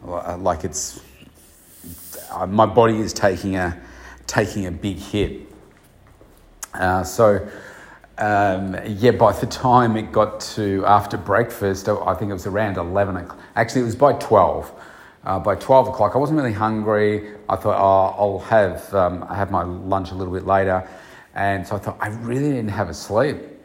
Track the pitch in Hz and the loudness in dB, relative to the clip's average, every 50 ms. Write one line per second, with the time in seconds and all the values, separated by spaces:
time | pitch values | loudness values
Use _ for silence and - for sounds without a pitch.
0 | - 85 87 87 - 85 90 87 95 92 85 80 - 87 82 - - - - - | -10 -8 -8 -8 -6 -8 -8 -4 -2 -2 -2 -2 -6 -8 -8 -8 -10 -10 -12 -16
1 | - - - - - - _ - - - - - - - - - - 85 85 - | -20 -20 -20 -20 -20 -20 _ -20 -20 -20 -20 -20 -20 -20 -20 -20 -18 -18 -18 -18
2 | - - - - - - - 92 90 92 101 107 110 107 95 120 113 113 110 110 | -18 -16 -16 -16 -14 -12 -8 -6 -4 0 4 4 4 4 6 4 6 6 4 0
3 | 107 95 - - - 101 92 90 - 98 92 92 90 90 87 - - - - - | -2 -4 -4 0 0 0 0 0 -2 -2 -2 -2 -2 -4 -4 -8 -14 -20 -20 -20
4 | - - - - - - - 117 107 - - 107 98 90 87 82 - 101 92 85 | -20 -20 -20 -18 -14 -4 -2 -2 -2 0 -2 -6 -6 -6 -8 -4 -4 -6 -6 -6
5 | - - - 104 95 - - - - - - - - - _ _ _ _ _ _ | -10 -4 -2 0 0 -2 -4 -10 -16 -20 -20 -20 -20 -20 _ _ _ _ _ _
6 | _ - - _ - _ - _ _ - _ _ - - - - 92 92 90 92 | _ -20 -20 _ -20 _ -20 _ _ -20 _ _ -18 -14 -6 -2 0 2 2 0
7 | 90 - - - 117 107 101 95 98 - - - - - - - - - - - | -2 -4 2 4 6 6 6 4 0 -6 -14 -16 -18 -20 -20 -20 -20 -20 -20 -20
8 | - _ _ - 110 104 104 101 101 101 95 95 98 98 92 90 98 113 104 95 | -20 _ _ -4 -2 0 2 2 2 2 0 -2 -4 -6 -6 -8 -8 -8 -4 2
9 | 113 123 110 90 113 104 98 - 135 117 - - - 127 123 123 127 - 107 110 | 2 2 6 6 4 4 4 0 -6 -6 -6 -2 2 4 4 6 4 4 0 -2
10 | 101 82 - 110 107 104 - - - - - 117 107 101 98 95 95 101 104 101 | -4 -2 2 2 2 2 -2 -10 -12 -10 -6 -4 -2 0 0 0 4 4 4 4
11 | 101 - - 104 87 101 98 107 120 117 - - 101 98 95 95 - 107 104 98 | 4 0 -8 -8 -2 2 2 2 2 0 -4 -4 -2 -2 -2 -2 -2 -2 -2 0
12 | 90 92 92 - 113 101 98 92 - 104 92 101 110 104 92 92 85 85 90 101 | 0 -2 -2 -2 -4 -6 -6 -6 -6 -4 -2 -2 -2 -2 -2 -4 -4 -2 0 0
13 | 101 95 92 90 87 - - - - - - 104 117 - - 131 123 117 107 - | 0 0 -2 -8 -10 -12 -16 -18 -20 -8 -2 -2 -2 0 0 -2 0 0 2 4
14 | 143 143 123 127 - - 110 101 90 78 76 80 - - - - - - - - | 4 4 4 2 0 4 6 6 6 6 2 -2 -8 -10 -16 -20 -20 -20 -20 -20
15 | - - - _ - - 95 95 - 104 95 95 - - 135 131 123 117 - - | -20 -20 -20 _ -6 -4 -4 -2 0 -2 -2 -2 2 6 6 6 6 4 0 0
16 | 107 104 - 127 147 143 156 156 135 120 107 98 107 110 110 107 104 110 107 104 | 0 2 2 0 0 2 0 0 0 -2 -2 0 0 0 0 0 0 2 2 4
17 | 104 104 107 104 104 - - - - - 98 95 - 107 98 98 98 98 95 95 | 4 2 0 -2 -4 -10 -16 -12 -4 -4 -4 0 0 0 2 4 4 6 6 6
18 | 95 92 - - 104 101 98 92 90 - 117 110 101 92 87 - - - 98 98 | 4 2 2 0 0 0 0 -4 -2 2 4 4 4 4 0 -6 -10 -2 0 2
19 | 90 87 87 85 - - 90 101 98 95 98 90 85 87 90 92 95 95 95 95 | 2 2 0 -4 -8 -8 -4 -4 -2 0 0 -2 -2 -2 -6 -8 -4 -2 -2 -2
20 | 92 90 92 92 95 90 90 92 87 92 95 98 98 98 92 92 92 - - - | -2 -6 -6 -8 -6 -4 -6 -6 0 2 2 4 4 2 0 0 -2 -6 -16 -20
21 | - - - - - _ - - 98 101 98 95 90 - 107 101 - 110 - - | -20 -20 -20 -20 -20 _ -6 -2 -2 -2 -2 -2 -4 -6 -6 -6 -6 -8 -6 -6
22 | - - 104 117 117 117 120 135 143 147 139 123 110 107 98 101 101 85 80 - | -6 -6 -6 -8 -6 -4 -4 -2 0 -2 -2 -2 -4 -4 -4 -4 -4 -4 -6 -12
23 | - - 98 110 135 151 101 87 - - - - | -8 -2 0 0 0 0 -2 -6 -12 -16 -20 -20